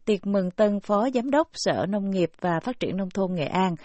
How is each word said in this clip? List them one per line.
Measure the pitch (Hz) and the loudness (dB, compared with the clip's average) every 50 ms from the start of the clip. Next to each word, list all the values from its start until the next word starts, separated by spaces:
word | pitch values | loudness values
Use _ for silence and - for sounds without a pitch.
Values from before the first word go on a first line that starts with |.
| - | 0
tiệc | - 214 185 - | -2 -2 0 0
mừng | 196 202 202 185 180 | 0 0 0 0 0
tân | - - 214 208 208 202 | 2 2 2 2 2 0
Phó | - - 208 202 226 277 254 | -2 0 0 2 2 2 0
Giám | 254 226 277 | -2 0 2
đốc | 269 294 320 - | 2 2 2 0
Sở | - - - 196 147 131 143 185 | -2 -4 -2 0 0 0 0 -2
Nông | 202 208 196 196 | -2 -2 -2 -2
nghiệp | 190 190 170 165 - - | 0 0 0 0 -2 -2
và | - 180 170 160 | -2 0 0 0
Phát | - 247 254 - | -2 -4 -4 -4
triển | - - - | -4 -4 -2
Nông | 190 196 185 | -4 -4 -4
thôn | - 202 190 180 185 | -2 -2 -2 0 0
Nghệ | 175 143 | -2 -2
An | - - 180 190 185 170 - | -2 0 2 2 2 0 -4